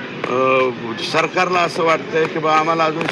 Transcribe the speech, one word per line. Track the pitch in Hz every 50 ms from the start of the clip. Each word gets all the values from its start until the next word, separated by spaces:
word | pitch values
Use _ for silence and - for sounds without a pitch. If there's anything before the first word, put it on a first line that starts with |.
| - - - - -
अ, | - 120 127 131 131 131 131 131 127 117 113 120 113 113 104 - 127
सरकारला | 143 160 165 156 - 185 185 180 180 175
असं | 170 156 - 170 160
वाटतंय | 165 160 - - - 165 160 160
की | - 165 165
बा | 156 156 156
आम्हाला | 156 156 165 165 165 160
अजून | 156 156 165 165 156